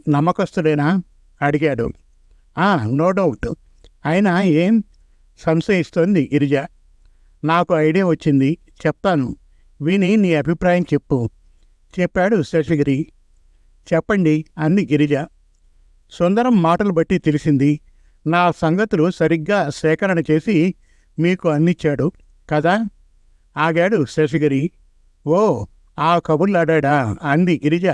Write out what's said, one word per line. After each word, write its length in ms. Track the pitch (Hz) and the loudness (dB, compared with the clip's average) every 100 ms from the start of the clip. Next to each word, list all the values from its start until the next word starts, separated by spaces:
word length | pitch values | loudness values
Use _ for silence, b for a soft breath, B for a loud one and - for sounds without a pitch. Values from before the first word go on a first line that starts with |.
| - | -2
నమ్మకస్తుడేనా?" 920 | 143 165 - 180 190 156 147 147 190 - _ _ - | 0 0 -2 -4 -2 0 0 0 -2 -4 _ _ -4
అడిగాడు. 480 | 143 147 151 120 117 - _ _ _ _ _ - | -2 0 -2 -2 -6 -8 _ _ _ _ _ -2
"ఆ, 280 | 190 170 107 | 0 0 0
no 240 | 139 175 | 0 0
doubt. 440 | 190 180 113 117 - _ _ - _ | 0 -2 -2 -8 -8 _ _ -20 _
అయినా 380 | 143 175 208 175 | -2 0 2 2
ఏం?" 400 | 196 151 180 226 - _ _ _ _ _ | 2 2 2 0 -2 _ _ _ _ _
సంశయిస్తోంది 920 | - 160 - 185 - 175 175 190 131 | -2 -2 0 -2 -2 -2 0 0 0
గిరిజ. 220 | 143 143 139 147 _ _ _ _ _ _ - | 0 0 -2 -4 _ _ _ _ _ _ -8
"నాకు 300 | 151 170 175 | -2 0 0
ఐడియా 320 | 165 156 170 185 | 0 2 0 0
వచ్చింది, 520 | 156 160 139 135 170 _ _ 160 | 0 0 2 0 -2 _ _ -6
చెప్తాను, 500 | - 196 165 123 - _ _ _ - | -2 -2 -2 -4 -8 _ _ _ -8
విని 340 | 147 196 180 214 | -2 0 2 2
నీ 180 | 185 | 2
అభిప్రాయం 480 | 156 139 170 180 180 | 0 -2 -2 0 0
చెప్పు," 480 | - 143 - 135 113 _ _ _ _ _ _ - | 0 -4 -2 -4 -4 _ _ _ _ _ _ -6
చెప్పాడు 420 | 175 190 190 220 | -4 0 0 0
శేషగిరి. 640 | - 165 151 156 143 135 - _ _ _ _ _ _ _ - | 0 -2 0 0 0 -2 -4 _ _ _ _ _ _ _ -4
"చెప్పండి," 500 | 160 - 202 160 156 156 - | -4 0 0 2 0 -4 -4
అంది 300 | 156 196 131 | 0 0 0
గిరిజ. 220 | 143 147 139 160 _ _ _ _ _ _ _ _ | 0 0 0 -4 _ _ _ _ _ _ _ _
"సుందరం 520 | - 175 202 247 220 | -2 0 0 2 2
మాటలు 280 | 165 175 202 | 2 0 0
బట్టి 280 | 165 165 185 | 0 0 0
తెలిసింది, 640 | 160 147 156 139 143 151 _ _ _ _ 151 | 0 -2 0 2 2 -2 _ _ _ _ -2
నా 240 | 175 175 | 0 0
సంగతులు 600 | 156 160 180 214 180 165 | 0 -2 0 0 0 0
సరిగ్గా 600 | - 160 165 151 202 143 | 0 -2 -2 -2 -2 -2
సేకరణ 520 | - 156 160 196 170 - | -2 -2 0 0 -2 0
చేసి 440 | 156 226 175 180 - _ _ _ - | 0 0 0 0 -4 _ _ _ -2
మీకు 300 | 170 185 175 | -2 0 0
అందించాడు 640 | 151 165 170 156 143 143 - _ _ - | 2 0 0 -2 -2 -4 -6 _ _ -6
కదా?" 340 | 151 160 208 214 _ _ _ _ _ _ 143 | -2 0 -2 -4 _ _ _ _ _ _ -4
ఆగాడు 480 | 160 165 185 214 | -2 0 0 0
శేషగిరి. 640 | 127 - 151 151 147 135 160 _ _ _ _ _ 143 | -2 -2 -2 0 0 0 -4 _ _ _ _ _ -2
"ఓ, 380 | 175 214 131 - _ _ - | 0 0 -2 -6 _ _ -4
ఆ 200 | 156 170 | 0 0
కబుర్లాడా?" 1000 | - 151 196 180 160 160 139 147 117 - | 0 0 2 0 2 0 2 0 -2 -4
అంది 380 | 147 151 185 151 | -2 0 2 0
గిరిజ 220 | 147 170 185 | 0 0 -2